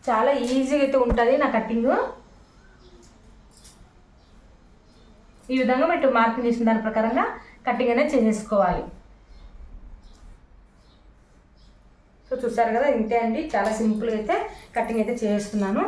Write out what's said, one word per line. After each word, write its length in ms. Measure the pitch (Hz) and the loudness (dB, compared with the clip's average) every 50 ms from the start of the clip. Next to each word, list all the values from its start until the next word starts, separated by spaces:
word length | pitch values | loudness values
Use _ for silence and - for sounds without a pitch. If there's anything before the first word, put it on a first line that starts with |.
| _ - | _ 0
చాలా 220 | 233 220 233 277 285 262 233 240 254 | 0 2 2 2 2 0 0 0 0
ఈజీగా 300 | 269 262 254 285 294 277 | 0 0 2 2 2 2
అయితే 140 | 269 - 262 247 240 | 2 2 2 2 2
ఉంటుంది 260 | 226 233 233 233 269 294 269 | 2 2 4 2 4 2 2
నా 60 | 247 226 220 | 2 0 -2
కటింగ్. 340 | - - 226 233 226 262 339 440 523 523 - - - - - - - _ _ - - - - - - - - - - - - - - - - - - - - - - - - - - - _ - - _ - - - - - - - - - - - - - - _ - - - - - - - - - - - - - 262 | -2 -2 -2 0 0 2 0 0 -2 -4 -8 -14 -20 -20 -20 -20 -20 _ _ -20 -20 -20 -20 -20 -20 -20 -20 -20 -20 -20 -20 -20 -20 -20 -20 -20 -20 -20 -20 -20 -20 -20 -20 -20 -20 -20 _ -20 -20 _ -20 -20 -20 -20 -20 -20 -20 -20 -20 -20 -20 -20 -20 -20 _ -20 -20 -20 -20 -20 -20 -20 -20 -20 -20 -20 -8 -4 -2
ఈ 40 | 262 254 | 0 2
విధంగా 220 | 220 254 262 302 339 | 2 2 2 2 2
మీరు 240 | 349 - - 262 240 226 | 2 2 2 2 4 4
మార్కింగ్ 280 | 226 226 220 262 240 240 | 2 2 0 0 0 0
చేసిన 160 | 233 240 233 220 | 0 2 2 2
దాని 160 | 226 214 214 220 | 2 2 0 -2
ప్రకారంగా 380 | - 226 220 226 254 330 403 - - - - - - - - 247 | -2 0 0 0 0 0 -2 -2 -4 -10 -16 -20 -20 -10 -4 -4
కటింగ్ 240 | 233 - 247 240 233 | -2 0 0 0 2
అనేది 180 | 247 294 302 294 | 2 0 2 2
చేసేసుకోవాలి. 680 | 254 220 220 214 202 - - 214 202 190 180 180 180 - - - - - - - - - _ - - - - - - - - - - - - - - - - - - - - - - - _ - - - - _ - _ - - - _ - - _ _ _ _ - _ _ - - - - - - _ - _ _ _ _ _ _ _ - | 2 2 2 0 0 -4 -2 2 2 2 2 0 -2 -6 -10 -14 -20 -20 -20 -20 -20 -20 _ -20 -20 -20 -20 -20 -20 -20 -18 -18 -20 -18 -18 -20 -20 -20 -20 -20 -20 -20 -20 -20 -20 -20 _ -20 -20 -20 -20 _ -20 _ -20 -20 -20 _ -20 -20 _ _ _ _ -20 _ _ -20 -20 -20 -20 -20 -20 _ -20 _ _ _ _ _ _ _ -8
So, 60 | 262 247 | -6 -4
చూసారు 300 | 247 220 220 226 233 226 220 | -4 -4 0 0 0 2 2
కదా, 120 | 233 277 285 247 226 | 2 2 2 2 0
ఇంతే 180 | 214 - 233 233 226 | 0 0 0 0 0
అండి, 160 | 226 226 311 311 - - | 0 -2 -2 -4 -2 -2
చాలా 160 | 214 - 220 214 214 | 0 0 0 -2 0
సింపుల్గా 400 | 220 214 214 214 233 233 220 214 | 0 0 0 0 -2 -2 -2 -2
అయితే 160 | 208 214 359 403 415 427 - - - - - | -2 -2 -2 -2 -2 -6 -10 -16 -20 -8 -4
కటింగ్ 260 | 240 220 - 226 226 214 | -4 -4 -2 -2 -2 -2
అయితే 100 | 226 240 240 | -2 -2 -2
చేసేస్తున్నాను. 640 | 226 208 208 208 208 - - 214 196 190 202 277 381 | -2 -2 0 -2 -2 -4 -2 -2 -2 0 0 0 0